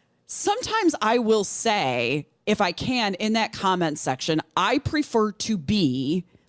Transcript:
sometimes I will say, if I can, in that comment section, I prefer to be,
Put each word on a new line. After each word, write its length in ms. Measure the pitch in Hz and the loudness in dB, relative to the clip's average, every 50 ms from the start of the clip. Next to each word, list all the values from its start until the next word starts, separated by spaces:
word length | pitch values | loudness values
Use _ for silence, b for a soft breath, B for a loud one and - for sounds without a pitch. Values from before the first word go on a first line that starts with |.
| B B B B _ | B B B B _
sometimes 640 | - - - - 403 415 494 - - 427 453 403 330 - - | -12 -8 -2 0 0 0 0 -2 -2 -2 2 2 2 2 2
I 160 | 214 214 240 | 2 2 2
will 260 | 254 226 214 220 214 190 | 2 4 4 2 2 2
say, 840 | - - - - 226 208 202 151 131 127 123 120 117 139 151 - - _ _ _ | 0 -4 -2 0 0 0 2 0 0 0 0 0 0 0 -2 -4 -8 _ _ _
if 160 | 202 214 - | -2 0 2
I 100 | 202 175 | 0 -2
can, 440 | 175 - - - 254 247 220 196 190 | -2 -4 -4 -2 0 0 0 0 -2
in 180 | - 208 220 220 | -2 -2 0 0
that 180 | 226 214 - | 0 0 -2
comment 460 | - - 202 190 185 180 170 156 147 | -4 -2 0 0 2 2 2 0 -2
section, 440 | - - 143 131 - - - 160 156 - - _ | -2 -2 -4 -4 -2 -2 0 0 0 -2 -2 _
I 220 | 170 185 214 254 | 0 2 2 0
prefer 540 | - - - - 302 277 - - 220 214 214 | 0 0 -2 -2 -2 -2 0 0 0 0 0
to 260 | - - - - 220 | -2 -6 -4 -2 -2
be, 680 | 175 139 131 214 208 175 135 123 135 131 139 165 185 - b b b b | -2 -2 0 2 2 2 2 0 0 -2 -2 -2 -2 -4 b b b b